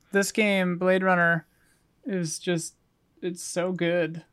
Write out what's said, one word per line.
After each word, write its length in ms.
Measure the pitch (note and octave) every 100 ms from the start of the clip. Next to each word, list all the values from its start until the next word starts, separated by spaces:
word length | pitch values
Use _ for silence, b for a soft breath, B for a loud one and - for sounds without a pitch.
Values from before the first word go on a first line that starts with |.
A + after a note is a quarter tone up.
| _
This 200 | G3 G3
game, 460 | - G#3+ F#3+ F3+ F3
Blade 240 | F#3 F#3
Runner, 460 | F#3+ F3+ E3+ E3 - _ _ _ _ _ C#4
is 320 | F#3+ E3 -
just, 380 | - E3+ - - _ _ _ _
it's 180 | F3+ F3
so 280 | - F3+ F3+
good. 520 | F3+ E3+ F3 D#3+ E3 -